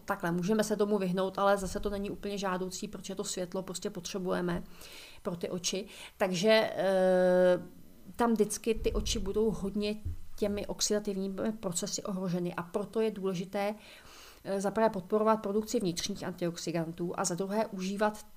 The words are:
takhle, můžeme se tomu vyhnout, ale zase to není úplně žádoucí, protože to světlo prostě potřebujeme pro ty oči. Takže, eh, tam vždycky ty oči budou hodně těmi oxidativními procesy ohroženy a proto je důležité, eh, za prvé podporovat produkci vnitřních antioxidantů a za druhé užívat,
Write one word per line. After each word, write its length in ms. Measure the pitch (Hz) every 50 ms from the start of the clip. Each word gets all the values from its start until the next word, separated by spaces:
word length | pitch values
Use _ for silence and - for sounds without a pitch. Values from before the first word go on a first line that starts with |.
| -
takhle, 280 | - 196 196 - 170
můžeme 320 | 170 180 175 196 220 214 208
se 120 | 214 214
tomu 220 | 196 214 208 214 196
vyhnout, 400 | 190 180 175 190 190 190 190 -
ale 180 | 202 196 202 202
zase 220 | 190 175 - 208
to 100 | 208 202
není 200 | 202 196 202 208
úplně 280 | 165 - - 202 202 196
žádoucí, 500 | 196 190 185 180 185 185 180 - 214 208
protože 260 | - 190 185 - 185
to 100 | 185 202
světlo 380 | 202 - 185 180 180 - 190
prostě 280 | 185 185 180 - - 208
potřebujeme 720 | 202 185 170 - - 196 180 185 180 180 180 175 170 - 175 - - - - - - - - - - -
pro 140 | - 202 175
ty 120 | 170 220 -
oči. 360 | 170 185 170 - 208 185 - - - - - - -
Takže, 340 | - 208 185 185 165 196 220 220 220 220 - -
eh, 800 | - 175 196 190 185 185 185 185 180 180 180 180 180 180 180 180 175 - - - - - - - - - - -
tam 160 | - 240 233
vždycky 420 | 226 214 208 214 - - - 233 220
ty 180 | 226 - 226
oči 260 | - 233 220 - - 226
budou 320 | 190 190 202 214 220 220
hodně 460 | 175 175 185 196 196 214 208 208 214 214 - - - - - - - -
těmi 280 | 214 202 208 202 202
oxidativními 880 | - 185 - - - 208 208 208 208 196 190 190 196 190 190 214 220
procesy 500 | 214 220 - 190 170 - 208 202 - -
ohroženy 520 | - - 190 185 190 180 170 180 175 175 175
a 80 | -
proto 380 | 170 - - 208 202 202 - 226
je 100 | 220 220
důležité, 640 | 202 196 185 190 185 170 185 180 - 202 202 208 214 208 - - - - - - - - - - - - -
eh, 160 | - 196 196
za 100 | 190 196
prvé 200 | 190 220 220 220
podporovat 460 | 214 190 175 - 214 214 214 220 220
produkci 440 | 214 214 196 202 220 214 - - 233
vnitřních 440 | 202 175 165 - - - 196 - -
antioxidantů 960 | - 170 - 175 170 170 - - 170 160 170 160 160 170 - 175 180 - -
a 40 | 180
za 100 | 180 175
druhé 320 | 170 196 190 202 220 214
užívat, 600 | - 202 185 185 190 202 202 214 214 214 - - - -